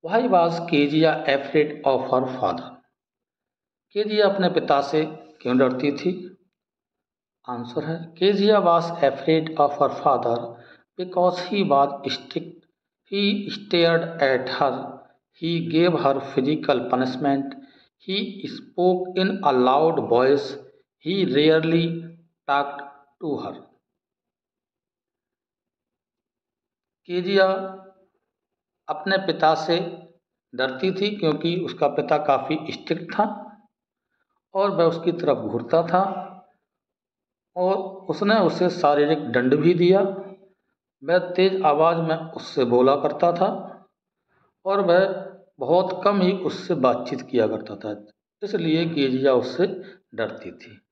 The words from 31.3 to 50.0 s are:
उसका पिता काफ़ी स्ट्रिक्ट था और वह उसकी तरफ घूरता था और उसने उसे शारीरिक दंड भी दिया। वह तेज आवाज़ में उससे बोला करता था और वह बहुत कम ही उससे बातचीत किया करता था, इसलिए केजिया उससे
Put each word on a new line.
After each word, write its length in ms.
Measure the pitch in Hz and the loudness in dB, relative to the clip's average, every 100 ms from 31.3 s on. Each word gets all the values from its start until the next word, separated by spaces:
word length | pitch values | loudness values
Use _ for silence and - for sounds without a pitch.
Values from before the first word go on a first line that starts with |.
| 147 165 175 | 0 -2 -4
उसका 240 | 170 - 147 147 | -6 -2 -2 0
पिता 200 | 139 151 | 0 0
काफ़ी 320 | - 135 - 156 - | 2 0 0 -6 -6
स्ट्रिक्ट 400 | - - 160 160 | -14 -8 -8 -6
था 120 | - 208 - - - _ _ _ _ _ _ _ _ _ | -4 -2 -4 -16 -20 _ _ _ _ _ _ _ _ _
और 160 | 190 202 165 | 0 0 2
वह 80 | |
उसकी 280 | 165 160 180 | 2 2 -4
तरफ 320 | 170 151 127 - | -2 0 0 -2
घूरता 320 | 117 - 165 170 | -6 0 0 2
था 120 | 180 196 175 - - _ _ _ _ _ _ _ _ _ _ _ - | 0 0 -4 -12 -18 _ _ _ _ _ _ _ _ _ _ _ -4
और 200 | 185 196 - - - | -2 -2 -4 -12 -8
उसने 240 | 151 202 220 175 | -2 2 4 2
उसे 220 | - 180 | 2 -2
शारीरिक 500 | 170 147 147 147 156 147 | 2 2 4 2 2 0
दंड 220 | 120 127 147 | 0 2 4
भी 140 | 156 | 4
दिया। 260 | 175 180 190 196 - - - _ _ _ _ _ _ | 4 4 4 2 -4 -12 -18 _ _ _ _ _ _
वह 160 | 139 180 180 - | 0 0 0 0
तेज 260 | 190 190 175 | 2 2 2
आवाज़ 340 | 147 160 170 165 | 4 2 2 -2
में 80 | 160 | -4
उससे 480 | 160 - - - 123 | -6 -14 -10 -2 2
बोला 220 | 120 127 143 | 4 4 4
करता 280 | - - 175 170 | 0 0 0 2
था 100 | 196 - - - _ _ _ _ _ _ _ _ | -2 -2 -12 -20 _ _ _ _ _ _ _ _
और 160 | 190 202 180 | -4 -2 4
वह 160 | 175 - - - - _ _ | 4 2 -2 -10 -18 _ _
बहुत 420 | 131 175 185 - | 0 2 0 0
कम 160 | 202 202 | 0 2
ही 100 | 180 190 151 | 2 0 -4
उससे 240 | - - | -8 -4
बातचीत 480 | 160 127 117 - 131 - | 0 2 2 -4 -10 -4
किया 160 | 123 107 | 0 0
करता 300 | 107 - 101 | -2 -8 -12
था, 180 | 107 104 - _ _ _ | -10 -12 -14 _ _ _
इसलिए 420 | 202 190 165 156 165 | -6 -4 0 0 0
केजिया 440 | 160 135 127 135 | -2 -2 2 2
उससे 320 | 127 - - 185 - - - | 2 0 -2 -2 -4 -14 -20